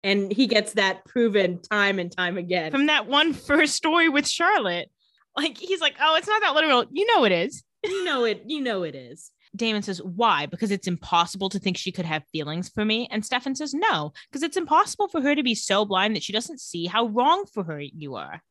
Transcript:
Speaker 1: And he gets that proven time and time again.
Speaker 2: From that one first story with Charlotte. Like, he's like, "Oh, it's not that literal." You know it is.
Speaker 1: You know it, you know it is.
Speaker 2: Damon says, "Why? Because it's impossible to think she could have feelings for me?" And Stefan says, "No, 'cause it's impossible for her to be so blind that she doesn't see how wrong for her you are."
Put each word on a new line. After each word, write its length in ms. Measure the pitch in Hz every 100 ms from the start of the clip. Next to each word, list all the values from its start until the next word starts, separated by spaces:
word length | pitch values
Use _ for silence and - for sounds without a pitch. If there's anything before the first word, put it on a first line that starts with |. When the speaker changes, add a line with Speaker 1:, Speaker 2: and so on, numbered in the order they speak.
Speaker 1:
And 260 | 196 202 196
he 160 | 202 254
gets 280 | 214 208
that 300 | 220 196 190 -
proven 540 | 247 233 202 185 175
time 380 | - 208 196 196
and 140 | 175
time 240 | 180 180 175
again. 320 | 175 180 156
Speaker 2:
From 160 | 269 294
that 220 | 294 294
one 240 | 277 320
first 420 | - - 285 302
story 340 | - 330 330 330
with 200 | 285 285
Charlotte. 640 | - 349 415 202 175 - _ _ _ _ -
Like, 200 | 302 240
he's 220 | 359 381
like, 160 | 311 -
"Oh, 140 | 302 320
it's 120 | 403
not 120 | 427
that 120 | 403
literal." 300 | 294 320 254 233
You 140 | 285 440
know 180 | 440
it 80 | 233
is. 320 | 175 202 - _ _
Speaker 1:
You 220 | 403 392
know 200 | 359 277
it, 180 | 233 208 220
you 140 | 302
know 220 | 254 202
it 100 | 165
is. 380 | 135 123 143 - _ _ 196
Speaker 2:
Damon 260 | 226 214
says, 200 | 202 180
"Why? 420 | 185 175 233 160 147
Because 240 | 175 208
it's 160 | 202 -
impossible 640 | 175 - 170 175 190 190
to 100 | 196
think 200 | 196 180
she 120 | -
could 120 | 180
have 240 | 165 156 -
feelings 380 | 160 147 160 180
for 160 | -
me?" 240 | 214 220 247
And 140 | 220
Stefan 300 | 208 254 269
says, 180 | 262 294
"No, 400 | 277 427 190 151 - -
'cause 120 | 277
it's 160 | 320 381
impossible 500 | 330 311 311 - 403
for 140 | 330
her 120 | 269
to 80 | 294
be 120 | 247
so 320 | 220 - 202 208
blind 280 | 185 208
that 80 | 214
she 120 | -
doesn't 260 | 208 233 302
see 240 | - 170 170
how 200 | 208 233
wrong 400 | 214 262 359 403
for 180 | -
her 160 | 170 151
you 340 | 143 165 147
are." 280 | 120 69 82 _